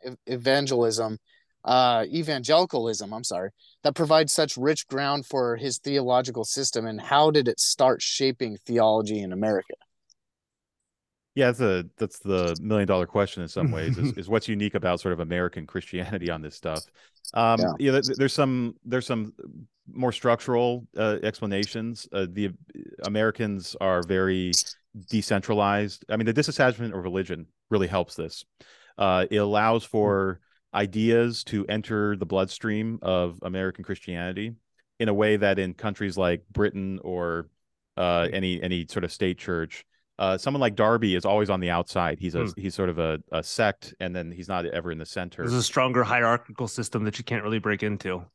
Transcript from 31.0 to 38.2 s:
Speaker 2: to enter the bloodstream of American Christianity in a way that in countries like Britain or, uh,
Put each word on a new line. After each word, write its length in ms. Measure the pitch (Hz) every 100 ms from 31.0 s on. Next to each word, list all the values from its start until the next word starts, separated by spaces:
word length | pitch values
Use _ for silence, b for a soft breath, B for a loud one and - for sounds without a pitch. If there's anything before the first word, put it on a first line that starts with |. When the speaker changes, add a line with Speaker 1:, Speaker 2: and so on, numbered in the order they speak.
| 110 117 120 110
Speaker 2:
to 200 | - 107 95
enter 480 | 107 104 107 104
the 120 | 101 92
bloodstream 720 | 95 95 - 110 107 113 113
of 380 | 92 92 87 85
American 440 | 90 92 95 92
Christianity 720 | 92 95 - 87 90 92 110 117 _ _ _ _
in 80 | 113
a 60 |
way 220 | 101 107 107
that 220 | 101 98
in 140 | 92
countries 460 | 87 107 98 101 90
like 240 | 90 87 -
Britain 480 | 101 104 98 95 95
or, 460 | - 90 87 85 80 _ _ _ _ -
uh, 320 | 90 87